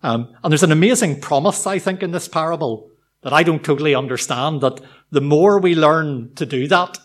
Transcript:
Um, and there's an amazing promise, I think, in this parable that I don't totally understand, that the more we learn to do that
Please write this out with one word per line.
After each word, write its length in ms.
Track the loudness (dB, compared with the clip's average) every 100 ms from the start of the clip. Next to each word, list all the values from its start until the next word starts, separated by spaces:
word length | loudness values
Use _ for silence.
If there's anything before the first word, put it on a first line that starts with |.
Um, 320 | -2 -4 -6 -8
and 80 | 0
there's 120 | 2
an 80 | 4
amazing 480 | 4 4 2 -2 -4
promise, 440 | -2 0 0 -2 -4
I 140 | -4
think, 240 | -4 -6
in 80 | -6
this 160 | -6 -6
parable 640 | -6 -4 -4 -4 -6 -12 _ _ _
that 100 | -2
I 100 | 2
don't 200 | 2 0
totally 320 | 0 0 2 0
understand, 640 | 0 -6 -4 -4 -4 0
that 220 | -2 -2 -20 -20 _
the 120 | -2
more 380 | 2 4 4 4
we 160 | 2 4
learn 600 | 4 2 0 -6 -10 -8
to 100 | -6
do 220 | -4 2
that 320 | 0 0 -8